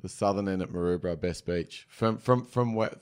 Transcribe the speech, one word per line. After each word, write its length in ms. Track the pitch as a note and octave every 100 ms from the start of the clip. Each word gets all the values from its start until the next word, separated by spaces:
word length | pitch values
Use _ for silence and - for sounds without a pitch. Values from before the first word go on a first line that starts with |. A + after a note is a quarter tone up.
The 60 | F#2
southern 400 | - G2+ G2 G2+
end 120 | F#2+
at 80 | F2+
Maroubra, 480 | F2 F2 F2 F2+ E2
best 260 | F2+ E2 -
beach. 400 | F2 D#2+ - -
From, 300 | - A2+ A2
from, 260 | - B2+
from 300 | - B2 A#2+
where, 180 | A2+ A2 -